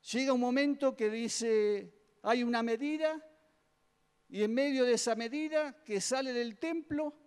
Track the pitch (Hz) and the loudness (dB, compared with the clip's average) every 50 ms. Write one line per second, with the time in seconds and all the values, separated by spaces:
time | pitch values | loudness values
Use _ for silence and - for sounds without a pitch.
0 | _ - - 240 269 269 262 247 240 247 247 269 285 285 285 285 277 262 262 - | _ -4 -2 -2 0 2 2 2 2 2 2 2 2 2 2 2 0 0 2 2
1 | 220 214 214 226 233 220 - - 233 233 220 214 208 208 208 196 196 175 _ _ | -2 -2 0 -2 -4 -4 -4 -2 0 2 4 4 4 2 0 -2 -4 -10 _ _
2 | _ _ _ _ - 202 233 247 247 240 240 233 226 233 226 226 277 294 311 311 | _ _ _ _ 0 0 2 2 2 0 0 0 0 0 -2 -2 -2 -4 -2 0
3 | 311 311 311 311 - - - _ _ _ _ _ _ _ _ _ _ _ _ _ | 0 -2 -2 -2 -10 -16 -20 _ _ _ _ _ _ _ _ _ _ _ _ _
4 | _ _ _ _ _ _ - 190 208 214 226 254 277 285 277 262 247 247 240 226 | _ _ _ _ _ _ -2 -2 0 0 2 2 2 2 2 2 4 4 4 2
5 | - 240 226 214 233 233 240 302 311 311 311 302 302 285 254 - _ - 208 196 | 2 0 -2 -2 -2 -6 -4 -4 -4 0 0 0 -2 -2 -6 -14 _ -6 -4 -4
6 | - - 254 262 269 262 247 240 240 233 214 - - 330 330 339 302 - 302 285 | -2 -2 -2 -2 -2 -2 -2 -2 -2 -2 -4 -6 -4 -4 -4 -4 -4 -4 -4 -2
7 | 311 294 294 - _ | -2 -4 -6 -10 _